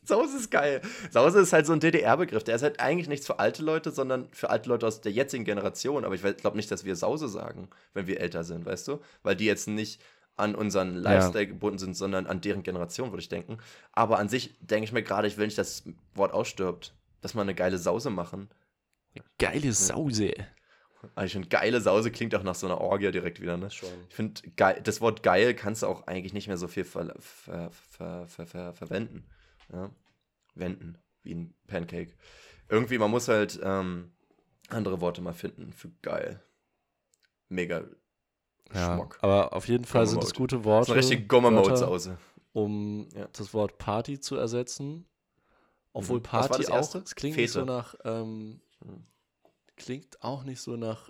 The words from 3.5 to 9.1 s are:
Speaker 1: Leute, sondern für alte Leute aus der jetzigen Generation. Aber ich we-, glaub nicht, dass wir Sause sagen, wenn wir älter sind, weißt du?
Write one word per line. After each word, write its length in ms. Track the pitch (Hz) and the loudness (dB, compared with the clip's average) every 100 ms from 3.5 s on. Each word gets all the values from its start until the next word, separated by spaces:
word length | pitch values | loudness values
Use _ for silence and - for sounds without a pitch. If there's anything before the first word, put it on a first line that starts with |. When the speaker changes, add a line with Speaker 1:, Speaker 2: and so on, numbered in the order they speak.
| 110 | 0
Speaker 1:
Leute, 260 | 156 160 160 | -2 -2 -2
sondern 400 | 147 131 127 127 | -2 -2 -2 -4
für 200 | - - | -6 0
alte 180 | 113 120 | 0 2
Leute 160 | 117 113 | 0 0
aus 160 | 110 | -2
der 100 | 107 | -2
jetzigen 320 | 104 139 131 | 0 0 -2
Generation. 640 | 104 101 98 - 120 143 92 | -2 -2 -2 -2 -2 -2 -2
Aber 80 | |
ich 80 | 92 | -2
we-, 120 | 98 101 | -2 0
glaub 180 | 104 | -2
nicht, 160 | 104 104 | -2 -4
dass 160 | 98 98 | -6 -4
wir 100 | 87 | -2
Sause 340 | 92 151 143 | 0 0 -4
sagen, 380 | 95 78 - 92 _ _ 101 | -6 -10 -12 -16 _ _ -8
wenn 100 | 92 | -4
wir 140 | 95 | -2
älter 240 | 87 85 | -2 -4
sind, 240 | 85 85 85 | -6 -8 -6
weißt 200 | 95 - | -8 -6
du? 100 | 147 - | -8 -10